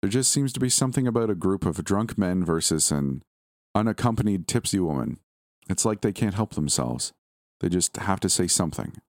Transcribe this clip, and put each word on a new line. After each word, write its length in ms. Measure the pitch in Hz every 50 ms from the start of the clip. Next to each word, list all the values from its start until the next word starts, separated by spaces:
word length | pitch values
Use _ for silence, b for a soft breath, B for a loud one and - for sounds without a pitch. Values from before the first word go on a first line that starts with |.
There 80 | - 101
just 220 | 101 127 131 -
seems 200 | - 143 139 135 -
to 60 | 127
be 80 | 127 127
something 400 | - - 143 127 127 143 127 123
about 220 | 110 117 113 110
a 60 | 104
group 280 | 87 82 92 98 95 -
of 200 | 92 80 82 82
drunk 340 | - 98 98 113 110 - -
men 260 | 101 90 90 92 90
versus 480 | 80 82 82 78 - 82 78 73 -
an 300 | 78 73 71 69 67 67 - _ _ _ _ _ _ _ _ _ _
unaccompanied 720 | 104 107 113 107 - - 123 113 - - 107 101 92 85 -
tipsy 320 | - 120 - - - 101
woman. 400 | 90 80 76 67 58 60 - - _ _ _ _ _ _ _ _ _ -
It's 160 | 95 - -
like 160 | 113 107 104
they 100 | - 110
can't 240 | 95 - 113 104 92
help 200 | 101 110 - -
themselves. 580 | - 76 71 - - 64 60 62 - - - _ _ _ _ _ _ _ _ _ _
They 100 | - 90
just 260 | 87 90 87 - - -
have 220 | 101 92 98 95
to 80 | - 92
say 180 | - - 90 87
something. 520 | - - 92 80 - - - - - - _